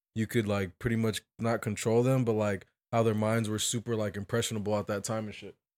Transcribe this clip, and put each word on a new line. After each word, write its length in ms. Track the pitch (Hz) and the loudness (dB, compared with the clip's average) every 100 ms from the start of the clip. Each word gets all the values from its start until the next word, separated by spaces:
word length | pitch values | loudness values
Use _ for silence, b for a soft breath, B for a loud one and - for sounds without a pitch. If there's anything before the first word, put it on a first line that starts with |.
| _ | _
you 140 | 110 110 | -4 0
could, 180 | 120 104 | 0 2
like, 320 | 101 95 - | 0 -2 -4
pretty 160 | 120 113 | -2 0
much 260 | 113 101 - - | 0 -2 -8 -6
not 200 | 113 113 | -2 -2
control 440 | - 101 120 117 | -2 -2 2 4
them, 200 | 123 131 | 4 4
but, 100 | 120 | 2
like, 320 | 107 104 98 - _ _ | 2 0 0 -6 _ _
how 100 | 117 | 2
their 120 | 113 | 4
minds 340 | 107 107 113 107 | 2 2 2 0
were 100 | 107 | -2
super, 380 | - 120 117 110 | -2 -2 -2 -2
like, 200 | 107 98 | -2 -4
impressionable 600 | 101 117 113 110 101 104 | -2 -2 0 -2 0 -2
at 80 | 98 | 0
that 160 | 101 | -4
time 220 | 98 110 | -4 -4
and 100 | 107 | -6
shit. 220 | 98 101 - _ | -10 -16 -18 _